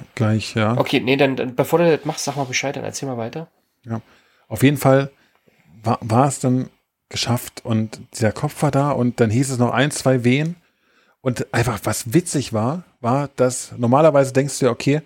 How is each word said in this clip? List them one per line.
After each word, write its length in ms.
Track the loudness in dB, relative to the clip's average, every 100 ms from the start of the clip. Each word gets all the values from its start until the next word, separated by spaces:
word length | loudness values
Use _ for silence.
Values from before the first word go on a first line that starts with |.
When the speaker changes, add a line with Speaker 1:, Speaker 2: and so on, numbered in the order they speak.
| -6
Speaker 1:
gleich, 400 | -4 0 0 -2
ja. 240 | -2 0 0
Speaker 2:
Okay, 220 | 0 0
nee, 180 | 2 2
dann, 180 | 2 2
dann, 180 | -4
bevor 240 | -2 0 4
du 160 | 4
das 120 | 2 -2
machst, 180 | -6
sag 120 | -6 -4
mal 80 |
Bescheid, 300 | -4 -4 -6
dann 80 | -6
erzähl 220 | -8 -8 -8
mal 120 | -6
weiter. 300 | -8 -10 -14 _ _ _
Speaker 1:
Ja. 160 | -10 -10 -10 _ _ _ -12
Auf 140 | 2
jeden 160 | 2 4
Fall 320 | 4 4 2 _ _ _ _ _ _ -10
wa-, 160 | -4 -4
war 260 | 0 2 2
es 140 | 0
dann 300 | 0 0 -2 _ _ _ _
geschafft 500 | -8 -2 -2 -4 -14 -4
und 340 | -2 -2 -8 -16
dieser 180 | -2 -2
Kopf 300 | -2 -6 -2
war 80 | 0
da 220 | 0 0
und 280 | 0 -2 2
dann 80 | 0
hieß 220 | 2 0
es 80 | 0
noch 140 | 0
ein, 180 | 2 0
zwei 340 | 0 0 2
Wehen. 320 | 4 2 0 -6 _ _ _ _ _ _
Und 320 | -6 -4 -4
einfach, 280 | -2 -2 -2
was 300 | -4 -6 0
witzig 400 | 0 2 -4 -2
war, 300 | -2 -2 -4 -10 _
war, 260 | -2 0 -2 0
dass 360 | 0 0 -10 -4
normalerweise 560 | 2 6 6 6 4
denkst 260 | 2 -2 0
du 80 | 0
ja, 60 |
okay, 300 | 0 0 0